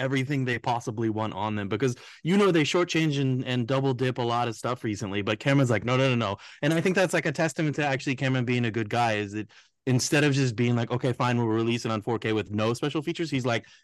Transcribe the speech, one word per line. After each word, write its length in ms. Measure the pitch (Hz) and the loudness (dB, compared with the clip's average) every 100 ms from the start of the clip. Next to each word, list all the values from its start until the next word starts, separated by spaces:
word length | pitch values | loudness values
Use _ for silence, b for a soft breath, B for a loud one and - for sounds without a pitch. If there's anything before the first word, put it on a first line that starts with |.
everything 460 | 131 135 131 143 127 | -2 0 0 -2 -2
they 120 | 120 | -2
possibly 540 | 131 117 127 110 113 | -2 -2 -4 -4 -2
want 240 | 107 110 92 | -2 -4 -4
on 180 | 107 | -4
them." 160 | 104 101 | -4 -4
Because, 260 | 104 135 123 B B | -2 -2 -4 B B
you 140 | 156 196 | 0 4
know, 140 | 202 | 4
they 120 | 170 | 4
shortchange 560 | 143 180 175 165 160 139 | 2 2 0 0 0 0
and, 240 | 135 127 123 | 0 0 -2
and 220 | 127 113 | -2 0
double 260 | 135 135 | 0 0
dip 240 | 123 127 123 | 0 -2 0
a 60 | |
lot 240 | 120 117 120 | 0 0 -2
of 80 | 110 | -4
stuff 280 | 123 123 | -4 -4
recently, 380 | 117 101 110 98 | -4 -4 -4 -2
but 180 | 98 107 | -2 0
Cameron's 300 | 143 139 131 | 2 4 4
like, 140 | 110 | 2
"No, 120 | 113 127 | 2 2
no, 140 | 135 | 2
no, 60 | 120 | 2
no." 220 | 110 98 B B | 0 -4 B B
And 100 | 147 | 0
I 80 | 165 | 0
think 140 | 170 185 | 2 2
that's, 180 | 180 | 2
like, 140 | 170 160 | 2 -2
a 40 | |
testament 440 | 147 160 - 156 139 | 0 -2 0 -2 0
to 100 | 147 | 0
actually 300 | 135 - 131 | 0 -2 -2
Cameron 300 | 135 131 120 | 0 0 2
being 200 | 123 120 | 0 0
a 60 | |
good 180 | 110 107 | -2 -2
guy, 280 | 117 120 107 | 0 2 0
is 160 | 104 | -2
that 180 | 104 104 b b _ - | -6 -8 b b _ 0
instead 380 | 123 - 151 | 0 2 2
of 100 | 147 | 4
just 220 | 139 135 107 | 2 0 2
being 200 | 120 120 | 2 2
like, 160 | 117 | 0
"Okay, 220 | 123 135 | -2 -2
fine, 240 | 120 123 120 | 0 0 2
we'll 100 | 117 | 2
release 380 | 110 113 120 117 | 2 0 0 -2
it 60 | |
on 100 | 110 | -4
four 160 | 113 113 | -2 -2
K 140 | 117 | 0
with 160 | 110 98 | -2 -2
no 220 | 104 110 | 0 0
special 280 | 120 147 160 | 0 -2 -2
features," 260 | 151 165 165 | -4 -6 -4
he's 160 | 139 123 | -2 0
like, 200 | 117 b b | -2 b b